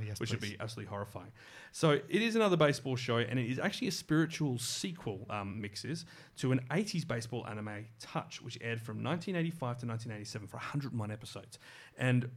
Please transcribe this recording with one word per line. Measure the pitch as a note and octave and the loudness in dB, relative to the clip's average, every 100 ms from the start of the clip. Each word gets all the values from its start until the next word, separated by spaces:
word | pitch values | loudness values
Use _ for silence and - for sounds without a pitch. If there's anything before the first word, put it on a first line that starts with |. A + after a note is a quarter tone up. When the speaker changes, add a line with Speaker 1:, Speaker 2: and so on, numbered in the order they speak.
| G#2+ | -4
Speaker 1:
yes, | G#2 | -2
Speaker 2:
Which | A2+ | 0
would | A2+ | 0
Speaker 1:
please. | G#2 | -2
Speaker 2:
be | G#2 | -4
absolutely | G#2+ G#2+ G2 | -6 -6 -6
horrifying. | G2+ G2+ F#2+ - - - - - | -4 -4 -8 -12 -16 -20 -18 -14
So | - D#3+ | 2 6
it | C#3+ - F#3+ | 6 4 2
is | A3+ A3+ | 4 6
another | G#3+ E3+ | 6 8
baseball | D3+ C3+ C3+ B2+ | 6 6 0 -2
show, | - A#2 | 2 2
and | A#2+ B2+ | 4 2
it | A#2 | 2
is | C3 | 0
actually | E3+ - A3+ | 0 0 -2
a | |
spiritual | E3+ - D#3 D#3+ D#3+ D3 A#2+ | -2 2 4 4 2 0 0
sequel, | A#2 - G3 E3+ - F#2+ A2+ | -2 -2 -4 -4 -4 -6 -4
um, | G#2 G2 G2+ | -4 -4 -4
Mix | G2+ - - | -6 -6 -6
is, | E3 - - - - | -6 -8 -16 -18 -2
to | C3 | 4
an | C3 B2+ | 4 2
eighties | D#3+ G#3+ E3+ - | 0 0 -2 -2
baseball | A#2+ - A#2+ - | -2 -2 -4 -4
anime, | G#2+ G#2+ G#2 A2+ - | -6 -6 -8 -10 -14
Touch, | - - - - | -6 -6 -6 -10
which | - - | -10 -6
aired | A#2 A2+ | -4 -4
from | A2+ A2 | -4 -4
nineteen | A2+ E3 F#3 F3 | -2 -2 0 0
eighty-five | E3 E3 B2 A#2+ | 0 -2 -4 -2
to | A#2+ | -4
nineteen | A2+ A#2 | -4 -4
eighty-seven | G#2+ G#2 A2 G#2 | -8 -6 -8 -8
for | - | -8
a | |
hundred | - D3 C3+ | -4 -2 -2
and | A#2 | -2
one | G#2+ | -2
episodes. | G#2+ - G2 - - - - - - | -4 -8 -12 -12 -18 -18 -20 -16 0
And | B2+ B2+ B2 | 4 6 4